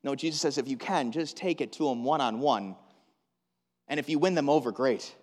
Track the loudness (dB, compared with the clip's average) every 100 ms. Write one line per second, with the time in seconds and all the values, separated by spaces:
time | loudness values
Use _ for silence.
0 | -4 -2 -2 0 -2 -2 -4 -4 -2 0
1 | 0 -2 -4 -4 -4 -2 -4 -2 -2 0
2 | 0 2 2 2 2 2 -2 -12 _ _
3 | _ _ _ _ _ _ _ _ _ -4
4 | 0 2 4 4 4 4 2 0 2 2
5 | -2 -18